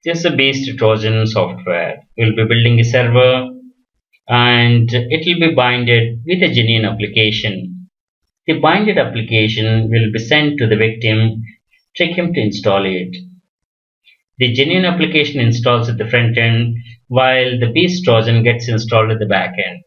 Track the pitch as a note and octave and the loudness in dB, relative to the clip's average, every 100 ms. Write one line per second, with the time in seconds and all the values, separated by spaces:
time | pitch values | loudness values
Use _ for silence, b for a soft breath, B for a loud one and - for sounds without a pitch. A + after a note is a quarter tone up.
0 | E3 E3 E3+ C#3+ C3+ C3+ C3 A#2 A2 G#2+ | -4 -2 0 2 0 0 -6 0 0 2
1 | A2 A2 A2 G#2+ F2+ F2+ - F2 E2 - | 0 0 0 0 -2 -4 -6 -4 -4 -8
2 | _ - A2+ A2 A2 A#2 A#2 A#2 A#2 B2+ | _ -2 -2 0 0 2 2 4 2 2
3 | A#2+ B2 B2+ B2+ B2+ - - _ _ _ | 2 4 4 2 -4 -12 -20 _ _ _
4 | _ _ - A#2+ A#2+ A#2+ A#2+ A#2+ A#2 B2 | _ _ -2 2 4 4 4 4 2 -2
5 | A#2+ D#3+ E3 E3+ E3 B2+ B2 B2 A#2+ A#2 | -2 -2 -2 0 2 2 0 0 2 2
6 | A2+ A#2 D#3 F3+ F3 B2 A2+ A2+ G2+ G#2 | 2 -4 -4 -2 0 0 0 0 -2 -4
7 | G#2 A2+ G#2+ G#2 G#2+ F#2+ F2+ - - _ | -4 0 0 -2 -6 -6 -10 -14 -20 _
8 | _ _ _ _ - D3+ D#3 F#3 G#3+ F#3 | _ _ _ _ -6 0 2 2 0 0
9 | A#2+ A#2 G#2+ A2+ A2 A2 A2 A2+ A2 A2+ | -2 -4 -2 0 0 0 0 0 2 0
10 | A2 A2 - D3+ D3 D3 A2+ G#2+ A2 A2 | 0 -2 0 0 0 0 0 2 0 0
11 | A2+ G#2+ A2+ A2 B B _ _ _ - | -2 2 0 -2 B B _ _ _ -4
12 | E3+ F3+ F3 - G#2+ - G#2 G2 F#2+ F#2 | -2 -2 -2 -2 -2 -2 0 0 0 -4
13 | F#2 - - - _ _ _ _ _ _ | -8 -12 -18 -20 _ _ _ _ _ _
14 | b b _ - B2+ A#2 C#3+ F#3 F3+ F3+ | b b _ -4 -2 0 0 2 0 0
15 | D#3 D#3 C#3+ C#3+ A2+ A#2 B2+ A#2+ A2+ - | 0 0 -2 0 0 2 2 0 0 -4
16 | G#2+ B2 A#2 A#2 A#2 A2+ A#2+ A#2 B B | -2 0 0 0 0 0 0 -4 B B
17 | _ B2 C3 C3 B2+ B2 A#2+ A#2+ F3+ - | _ 0 2 2 0 0 0 2 0 0
18 | - A2+ A#2 A#2 A#2 A2+ - A2 - A2+ | 2 2 4 2 2 0 -2 -4 0 0
19 | G#2+ A2 G2+ G2 F2+ - F#2 F2+ | 2 -2 -2 -2 -2 -6 -8 -10